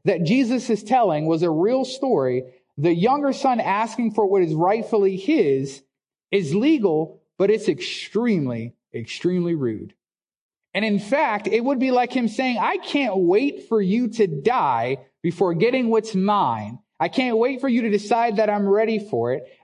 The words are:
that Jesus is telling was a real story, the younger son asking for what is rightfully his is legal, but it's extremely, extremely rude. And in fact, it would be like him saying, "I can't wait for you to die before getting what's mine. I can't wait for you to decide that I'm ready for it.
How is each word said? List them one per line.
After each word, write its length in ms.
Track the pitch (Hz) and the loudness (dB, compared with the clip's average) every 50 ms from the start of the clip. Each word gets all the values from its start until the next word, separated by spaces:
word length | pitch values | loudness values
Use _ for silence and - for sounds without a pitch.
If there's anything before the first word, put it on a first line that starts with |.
| - | -2
that 200 | 165 196 160 175 | 0 0 0 2
Jesus 460 | 151 220 262 269 220 254 247 - - | 2 2 2 2 2 0 -2 0 0
is 140 | 226 202 208 | -2 -2 0
telling 440 | - 247 254 233 190 156 151 156 160 | 2 2 4 4 4 2 0 0 0
was 160 | 165 160 175 | 0 2 2
a 60 | 170 | 0
real 360 | 156 156 175 214 254 262 262 | 2 2 2 2 2 0 0
story, 580 | 254 - - 277 269 233 156 135 127 123 127 127 - - _ _ _ _ - | -2 -6 -4 -2 0 2 2 2 2 0 -2 -4 -6 -12 _ _ _ _ -2
the 160 | 143 175 170 | 0 2 2
younger 380 | 170 180 240 269 294 285 277 | 2 2 2 2 2 0 -2
son 300 | 262 269 - 262 254 226 | -2 0 0 0 0 0
asking 500 | 196 175 190 208 226 226 - - 240 220 | 0 -2 -2 -2 -2 -4 -4 -4 -4 -2
for 140 | 214 226 214 | 0 0 0
what 160 | 190 196 196 | 2 2 2
is 120 | 180 160 156 | 2 2 0
rightfully 600 | 156 170 185 214 233 220 - - 214 196 190 190 | 2 2 2 2 0 -2 -2 0 2 2 2 0
his 680 | 185 190 - 311 302 190 147 135 135 135 139 - - - _ _ _ _ _ _ _ _ _ | -2 -2 0 2 2 2 2 2 0 -2 -6 -10 -14 -20 _ _ _ _ _ _ _ _ _
is 260 | - 202 185 135 156 | -2 -2 0 0 0
legal, 680 | 202 233 302 320 285 208 185 156 156 160 156 - - _ _ _ - | 2 2 2 2 4 2 2 0 0 -2 -4 -8 -16 _ _ _ -2
but 120 | 185 202 | 0 2
it's 200 | 214 220 214 - | 2 2 0 -2
extremely, 1040 | 151 131 - - - - - - - 202 240 240 214 175 143 127 120 117 113 120 - _ _ _ - | -2 -2 -4 -10 -10 -10 -10 -6 -4 -2 0 0 0 0 0 -2 -4 -6 -8 -10 -12 _ _ _ -12
extremely 640 | 120 113 - - - - 175 180 180 175 175 170 | -10 -10 -10 -8 -4 -2 -2 0 0 0 0 -2
rude. 380 | 156 135 117 110 98 95 104 - _ _ _ _ _ _ _ _ _ _ _ _ _ _ _ - | -2 -2 -2 -4 -4 -8 -14 -18 _ _ _ _ _ _ _ _ _ _ _ _ _ _ _ -6
And 100 | 190 214 | -4 -2
in 160 | 220 208 196 | 0 0 0
fact, 480 | 196 - 254 285 320 262 214 208 208 202 | -2 0 0 0 2 0 0 -2 -2 -2
it 160 | 214 233 233 | -2 0 0
would 160 | 269 285 247 | 0 0 0
be 120 | 262 262 | 0 2
like 220 | 254 247 247 240 247 | 2 2 0 0 -2
him 140 | 262 240 214 | -2 -2 -2
saying, 300 | 214 - 262 254 247 208 | -2 -2 -2 -2 -2 -2
"I 200 | 180 254 370 370 | -2 -2 -2 -4
can't 400 | - - - 285 277 233 190 196 | -4 -4 -2 -2 0 0 0 0
wait 500 | 180 170 185 214 269 285 - - - - | 2 2 2 2 2 0 -4 -6 -6 -2
for 120 | 240 220 | 0 0
you 280 | 202 185 196 233 247 220 | 2 2 2 0 0 0
to 180 | - - 214 180 | 0 0 0 0
die 720 | 156 151 143 220 247 254 175 143 127 117 113 127 135 135 - _ _ _ | 0 0 0 0 2 2 2 0 0 0 -2 -2 -4 -6 -8 _ _ _
before 320 | - 175 170 - 202 180 170 | -6 -4 0 0 0 0 2
getting 360 | 165 196 240 247 262 254 226 | 2 2 2 2 2 0 2
what's 260 | 226 220 208 220 - | 0 0 0 0 -2
mine. 640 | 190 185 202 208 202 175 131 117 110 104 104 - - _ _ _ - | -2 0 2 2 2 2 0 -2 -2 -6 -10 -12 -14 _ _ _ -4
I 120 | 147 175 | -4 -2
can't 280 | - - 254 254 233 220 | -2 -2 -2 0 2 2
wait 240 | 233 262 277 247 | 0 0 -2 -2
for 60 | 262 269 | -2 0
you 140 | 233 240 | 0 0
to 80 | 226 226 | 0 0
decide 480 | 202 202 208 - 247 226 233 240 214 196 | 0 0 0 0 0 2 2 2 2 2
that 120 | 214 208 | 2 2
I'm 200 | 208 208 202 196 | 2 0 2 2
ready 300 | 196 208 226 220 226 208 | 2 2 2 2 0 -2
for 340 | 208 - - 120 117 120 127 | -4 -4 -2 -2 0 0 -2
it. 100 | 156 - - - _ | -4 -6 -10 -16 _